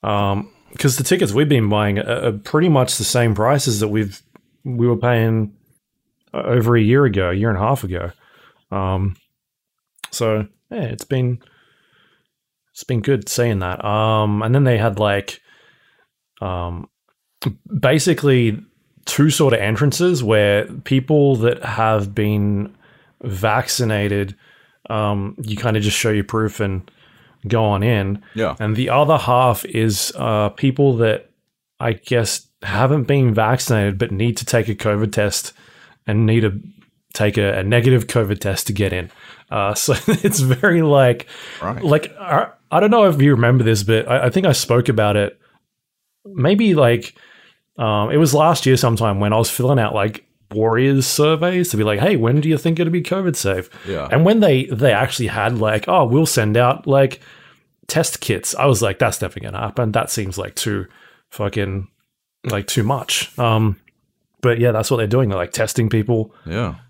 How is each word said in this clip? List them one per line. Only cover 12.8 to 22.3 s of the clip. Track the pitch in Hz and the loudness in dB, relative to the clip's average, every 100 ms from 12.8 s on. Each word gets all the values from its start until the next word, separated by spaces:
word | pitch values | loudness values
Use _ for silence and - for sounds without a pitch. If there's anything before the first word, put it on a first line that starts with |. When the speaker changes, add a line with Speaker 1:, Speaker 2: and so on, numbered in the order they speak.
Speaker 1:
been | - 123 | -6 -4
good | 104 135 101 | 0 -2 -2
seeing | - 120 104 | -2 0 0
that. | 92 92 | -4 -6
Um, | 104 104 110 110 107 104 | -4 0 2 2 0 0
and | 113 131 | 2 2
then | |
they | 139 117 | 4 2
had, | 113 101 | 0 0
like, | 104 101 - - _ _ _ _ _ _ _ _ _ _ | 0 0 -4 -14 _ _ _ _ _ _ _ _ _ _
um, | 98 90 87 87 - _ _ _ _ _ - - - 196 | -8 -6 -6 -8 -12 _ _ _ _ _ -8 -8 -8 -2
basically | 127 151 180 165 143 131 117 107 - _ _ _ - | 2 2 2 0 2 4 2 -2 -10 _ _ _ -10
two | - 147 | 2 2
sort | - 147 | 4 2
of | 117 | 2
entrances | 101 110 147 - 180 165 | 0 0 0 2 0 0
where | 117 107 104 101 110 | 2 4 4 2 0
people | 127 - 135 131 151 143 127 | -10 -2 -2 2 2 4 4
that | 113 120 | 2 0
have | - 107 110 110 101 101 | -6 -2 0 2 0 -2
been | 104 | 0